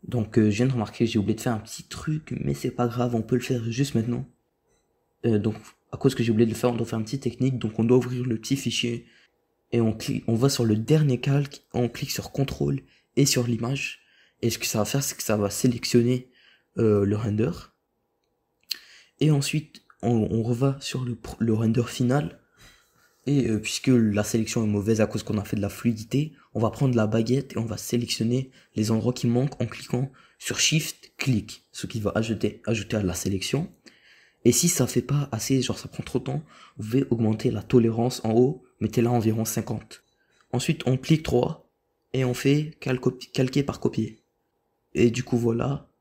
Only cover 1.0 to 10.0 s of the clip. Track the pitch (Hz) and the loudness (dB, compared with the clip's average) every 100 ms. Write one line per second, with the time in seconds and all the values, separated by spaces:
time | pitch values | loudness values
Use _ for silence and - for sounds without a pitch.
1 | 113 113 98 110 - 110 - - - - | 0 2 0 0 -2 -4 -8 -16 -14 -10
2 | - 156 - - 139 139 131 - 123 117 | -6 -6 -6 -6 -4 -4 -4 -2 -2 0
3 | 123 120 110 127 - 127 113 113 139 117 | 0 0 0 -2 0 -4 -2 -2 0 0
4 | 113 120 135 _ _ _ _ _ _ _ | -2 -4 -8 _ _ _ _ _ _ _
5 | _ _ 120 107 104 107 - _ _ - | _ _ 0 2 2 -4 -12 _ _ 0
6 | 139 131 117 110 113 107 123 120 117 113 | 0 2 0 4 4 4 0 0 -4 -4
7 | 107 139 131 - 127 127 110 - 113 127 | -4 -4 -6 -2 -2 0 -4 0 4 4
8 | 120 123 127 113 - 135 - 110 120 117 | 4 -4 -4 -4 -2 -2 -2 -2 -4 -6
9 | - _ _ _ _ _ _ 120 110 110 | -10 _ _ _ _ _ _ 2 2 0